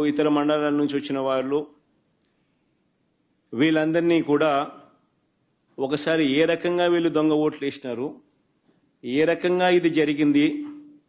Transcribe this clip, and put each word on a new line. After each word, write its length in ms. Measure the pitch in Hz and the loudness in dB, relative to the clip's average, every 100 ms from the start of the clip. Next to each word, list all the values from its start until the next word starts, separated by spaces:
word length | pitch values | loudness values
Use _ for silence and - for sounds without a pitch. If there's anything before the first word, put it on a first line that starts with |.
| 151 | 0
ఇతర 160 | 147 151 147 | 0 2 2
మండలాల 360 | 147 151 147 147 | 0 0 0 0
నుంచి 160 | 147 143 | -2 -4
వచ్చిన 200 | 143 139 135 | -4 -4 -2
వాళ్ళు, 320 | 131 131 147 147 _ _ _ _ _ _ _ _ _ _ _ _ _ _ _ _ _ _ | -2 -2 -4 -6 _ _ _ _ _ _ _ _ _ _ _ _ _ _ _ _ _ _
వీళ్ళందరినీ 640 | 117 160 156 156 170 170 165 143 | 0 2 2 0 0 2 0 2
కూడా 220 | 147 156 139 156 - - _ _ _ _ _ _ _ _ - | 2 2 0 -2 -10 -20 _ _ _ _ _ _ _ _ -8
ఒకసారి 460 | 135 147 160 160 143 143 | -4 -4 -2 0 2 2
ఏ 20 | 165 | 0
రకంగా 320 | 165 175 175 175 | 0 -2 0 2
వీళ్ళు 180 | 175 165 147 | 2 0 0
దొంగ 160 | 156 151 | 2 2
ఓట్లు 200 | 151 147 139 | 0 -4 -8
వేసినారు, 400 | - 127 117 139 - _ _ _ _ _ _ _ _ | -8 -8 -8 -8 -10 _ _ _ _ _ _ _ _
ఏ 160 | 120 139 160 | -4 0 2
రకంగా 360 | 165 180 180 180 175 | 0 0 2 4 4
ఇది 120 | 170 156 | 2 2
జరిగింది 480 | 151 147 147 143 151 - - - - - | 0 2 2 2 2 -2 -10 -16 -20 -20